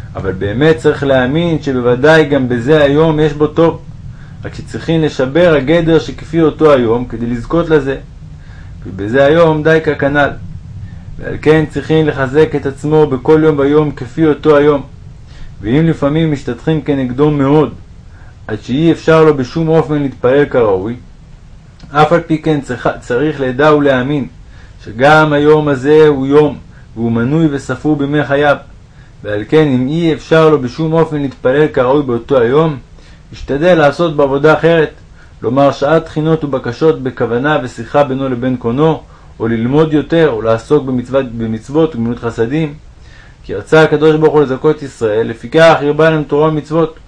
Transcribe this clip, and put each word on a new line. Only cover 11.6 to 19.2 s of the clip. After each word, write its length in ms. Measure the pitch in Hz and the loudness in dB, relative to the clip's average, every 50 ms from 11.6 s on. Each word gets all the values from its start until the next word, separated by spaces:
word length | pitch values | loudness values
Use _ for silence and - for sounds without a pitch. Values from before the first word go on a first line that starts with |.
| 156 143 | 2 -2
צריכים 380 | - 143 127 - 156 160 156 | -4 -8 -4 0 0 0 2
לחזק 480 | 151 143 135 135 123 131 151 156 151 156 | 0 0 -2 -4 0 2 2 2 2 0
את 100 | 143 - | -4 -4
עצמו 420 | 143 135 - - 147 156 156 151 | -6 -8 -6 -4 0 2 2 2
בכל 340 | 143 135 123 120 156 156 156 156 | 2 0 -2 2 2 4 4 4
יום 160 | 156 151 139 | 2 2 2
ויום 320 | 139 143 147 151 151 147 | 2 2 2 2 2 0
כפי 340 | 131 - 127 110 - 156 160 | -4 -8 -12 -10 -4 0 2
אותו 320 | 156 143 - - 151 147 | 0 0 2 2 2 4
היום, 240 | 143 147 151 147 135 131 - - - - - - - - - - - - - - - | 4 4 2 2 0 -4 -10 -18 -20 -20 -20 -20 -20 -20 -20 -20 -18 -18 -18 -16 -10
ואם 260 | 98 104 123 151 165 | -4 -2 0 2 2
לפעמים 440 | 165 151 - 147 139 147 160 165 160 | 0 0 0 -2 -2 0 0 0 -2
משתטחים 500 | 147 - - - 120 - - 160 160 151 | -2 -4 -6 -8 -10 -6 -4 -2 -2 -2
כנגדו 500 | 131 147 143 135 131 123 123 127 151 151 | -2 -2 -2 -2 -2 -4 -2 0 0 0
מאוד, 420 | 151 143 135 135 143 156 143 117 95 - - - - - - - - - - - - - - | 2 0 0 2 2 2 2 0 -4 -12 -20 -20 -20 -20 -20 -20 -20 -20 -20 -20 -20 -18 -12
עד 140 | - - - | -10 -10 -10
שאי 300 | - - 123 143 165 165 | -6 -4 -2 0 2 2
אפשר 320 | 156 - - 160 160 160 | 0 0 2 2 4 4